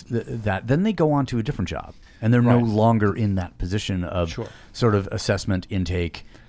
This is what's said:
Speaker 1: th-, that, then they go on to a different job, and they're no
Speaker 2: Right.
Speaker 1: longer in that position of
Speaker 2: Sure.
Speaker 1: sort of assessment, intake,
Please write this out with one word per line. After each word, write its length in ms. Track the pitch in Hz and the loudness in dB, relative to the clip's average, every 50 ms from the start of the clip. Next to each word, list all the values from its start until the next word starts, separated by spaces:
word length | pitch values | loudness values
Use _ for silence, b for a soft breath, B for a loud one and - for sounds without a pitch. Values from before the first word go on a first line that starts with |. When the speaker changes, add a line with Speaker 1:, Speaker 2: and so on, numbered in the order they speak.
| - - | -8 -6
Speaker 1:
th-, 140 | 120 117 - | -6 -4 -4
that, 420 | - 127 117 104 104 95 95 - | -6 -8 -6 -4 -4 -4 -2 0
then 160 | 113 139 165 196 | 0 0 2 2
they 100 | 226 202 | 0 0
go 180 | - 165 156 | 0 0 2
on 140 | 147 143 135 | 2 0 0
to 100 | - 127 117 | -2 -2 -4
a 40 | 107 | -4
different 240 | 123 - - 92 | -4 -4 -4 -4
job, 260 | - 80 - - - - - - b b b | -6 -6 -8 -10 -12 -16 -20 -20 b b b
and 120 | 110 110 120 | 2 4 4
they're 80 | 120 | 6
no 140 | 120 120 120 120 | 6 6 4 4
Speaker 2:
Right. 60 | 120 | 4
Speaker 1:
longer 480 | 113 104 107 107 113 117 110 107 101 95 | 2 2 4 4 4 4 4 2 2 0
in 220 | - 110 101 98 | 0 0 0 0
that 220 | 95 90 - - | -2 -4 -6 -6
position 480 | - - 87 95 107 - - 98 92 87 | -8 -6 -4 -2 -4 -2 -2 -4 -4 -4
of 240 | 82 - 90 87 82 | -2 -2 -2 -2 -2
Speaker 2:
Sure. 180 | 78 - 110 - B B B B | -4 -6 -10 -10 B B B B
Speaker 1:
sort 240 | B - 123 117 104 | B 0 2 4 4
of 120 | 101 95 - | 2 0 0
assessment, 560 | - - - - 104 92 - - 95 92 - - | -4 -4 0 0 0 0 0 -2 -2 -2 -2 -4
intake, 560 | 110 95 90 85 92 90 85 82 - - - B B B B | -4 -2 -2 0 0 -2 -2 -2 -4 -10 -18 B B B B